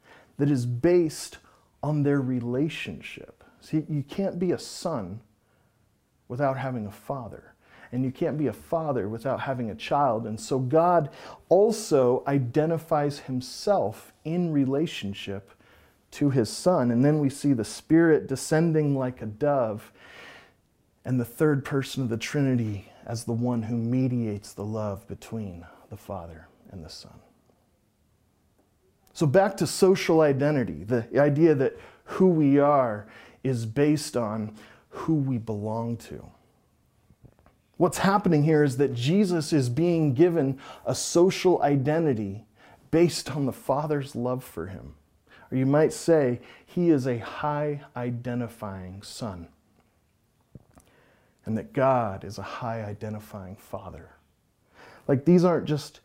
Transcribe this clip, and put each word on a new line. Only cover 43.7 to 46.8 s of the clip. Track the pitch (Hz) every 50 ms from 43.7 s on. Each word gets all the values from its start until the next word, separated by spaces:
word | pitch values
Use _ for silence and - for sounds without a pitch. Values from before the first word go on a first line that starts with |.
| 131 143 151 151 151 143 135 139 -
love | - 120 123 127 127 131
for | - - - 82 95
him. | 92 82 60 71 73 - _ _ _ _ _ _ - - - _
Or | - 131
you | 131
might | 135 143 151 160 139 -
say, | - - - 165 156 143 123 123 120 - - - - _
he | _ - 180